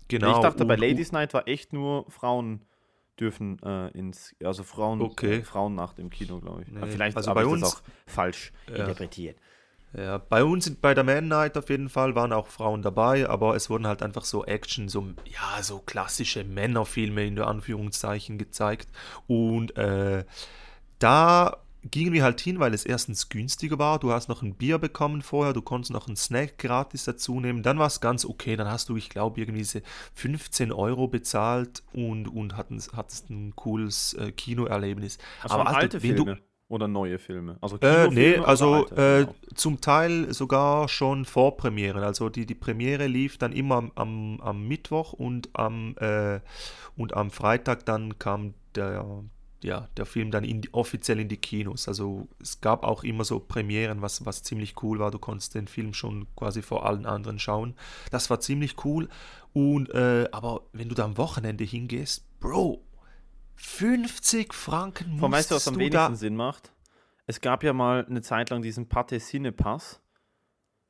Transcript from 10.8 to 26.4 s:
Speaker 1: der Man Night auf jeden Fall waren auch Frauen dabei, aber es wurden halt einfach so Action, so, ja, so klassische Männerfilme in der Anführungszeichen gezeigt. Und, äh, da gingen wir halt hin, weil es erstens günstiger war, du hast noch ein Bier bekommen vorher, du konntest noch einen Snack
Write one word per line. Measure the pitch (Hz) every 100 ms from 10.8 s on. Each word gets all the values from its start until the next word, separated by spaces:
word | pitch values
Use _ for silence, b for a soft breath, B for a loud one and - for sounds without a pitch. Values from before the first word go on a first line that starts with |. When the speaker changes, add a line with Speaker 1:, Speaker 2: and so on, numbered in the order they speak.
| 143
Speaker 1:
der | 135
Man | 131 143 160
Night | 151 151 147
auf | -
jeden | 139 135
Fall | 135 131
waren | 120 120
auch | 110 -
Frauen | - 110 107
dabei, | 101 92 117 135 131
aber | 104 110 110
es | -
wurden | 113 110
halt | 104
einfach | 107 104
so | - 104
Action, | - 107 - - 101
so, | 101 95 -
ja, | - - - 104
so | 101 98
klassische | - 104 95 - 117 110
Männerfilme | 98 95 110 117 107 - 107 104 104
in |
der | 104 110
Anführungszeichen | 107 - 107 104 - 104 104 - 107
gezeigt. | 107 - 107 113 - B B B -
Und, | 117 113 113 117 -
äh, | 104 98 98 95 92 B B B B B B -
da | 117 143 170 175 175 - - - 127
gingen | 147 170
wir | 165
halt | 131 120
hin, | 175 185
weil | 131
es | 107
erstens | - 123 - 101 -
günstiger | 110 123 - 156 147
war, | 147 156
du | 127
hast | 117 -
noch | 117
ein | 107 95
Bier | 127 160
bekommen | 160 - 147 147
vorher, | - 143 143
du | 120
konntest | - 123 120
noch | 113 -
einen | 101
Snack | - 120